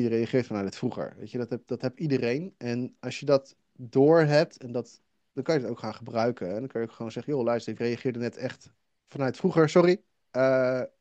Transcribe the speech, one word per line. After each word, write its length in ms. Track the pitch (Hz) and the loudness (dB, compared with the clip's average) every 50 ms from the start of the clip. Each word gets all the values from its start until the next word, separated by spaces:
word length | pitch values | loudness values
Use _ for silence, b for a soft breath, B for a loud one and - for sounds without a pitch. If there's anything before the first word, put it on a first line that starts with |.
Je 80 | 120 117 | 4 2
reageert 380 | 117 113 117 110 - 127 120 | 2 0 0 0 0 0 0
vanuit 180 | - 110 104 98 | -2 -4 -4 -4
het 120 | 98 - | -4 -4
vroeger. 380 | - - 120 - 101 - - - - | -6 -6 -6 -4 -6 -8 -8 -10 -14
Weet 120 | 98 104 | -14 -10
je, 80 | - 123 | -8 -8
dat 120 | 120 - | -6 -6
heb, 120 | 127 113 - | -8 -10 -8
dat 140 | - 127 117 | -8 -8 -6
heb 180 | - 127 - - | -6 -6 -6 -6
iedereen. 560 | 165 151 135 127 123 117 123 147 180 190 - _ | -2 -2 0 0 0 0 -2 -2 -6 -10 -12 _
En 380 | 120 120 120 120 127 - - _ | -6 -6 -4 -4 -6 -6 -10 _
als 200 | - 127 - - | -10 -10 -10 -6
je 60 | 147 | 2
dat 300 | 143 143 135 - - _ _ _ _ | 2 2 2 2 -2 _ _ _ _
doorhebt, 840 | _ - 127 117 - 135 139 151 165 165 156 147 147 147 170 - - | _ -18 -14 -2 2 4 6 6 6 6 6 6 4 4 2 2 -2
en 160 | - - 120 | -10 -12 -8
dat, 280 | 120 123 117 - - _ _ _ _ _ _ _ | -6 -8 -8 -8 -14 _ _ _ _ _ _ _
dan 120 | _ 139 131 | _ -6 -2
kan 100 | - 165 | 0 0
je 60 | 143 | 0
het 100 | 120 107 | 0 -4
ook 80 | 120 - | -6 -8
gaan 160 | - 110 104 | -8 -10 -10
gebruiken. 540 | - 117 113 117 113 113 120 120 - 98 87 | -10 -12 -4 -2 0 0 0 -2 -4 -6 -6
En 100 | 98 113 | -6 -6
dan 100 | 131 131 | -8 -6
kan 120 | - 117 | -6 -6
je 60 | 117 | -6
ook 60 | 110 | -6
gewoon 200 | - - 117 113 | -8 -10 -12 -10
zeggen, 200 | - 123 117 - | -8 -8 -6 -4
"Joh, 120 | 151 135 117 | -2 -2 0
luister, 280 | 117 117 117 - - | 0 0 -2 -2 -6
ik 60 | 107 - | -6 -4
reageerde 400 | 117 120 120 113 - 135 113 117 | -4 -4 -4 -2 -4 -4 -4 -4
net 180 | 120 113 - | -6 -8 -6
echt 340 | - 131 123 - - - - _ _ _ _ _ _ _ _ | -8 -8 -10 -10 -12 -20 -20 _ _ _ _ _ _ _ _
vanuit 280 | - 139 135 127 120 | -6 -4 -4 -4 -2
vroeger. 320 | - - 185 160 165 160 151 | 0 -2 2 4 4 4 6
Sorry. 320 | - 180 175 180 180 - _ _ _ _ _ _ | 6 6 6 6 4 2 _ _ _ _ _ _
Eh, 500 | - 127 131 131 131 131 127 127 127 127 123 - _ _ | 0 2 4 4 4 4 2 2 0 -2 -4 -8 _ _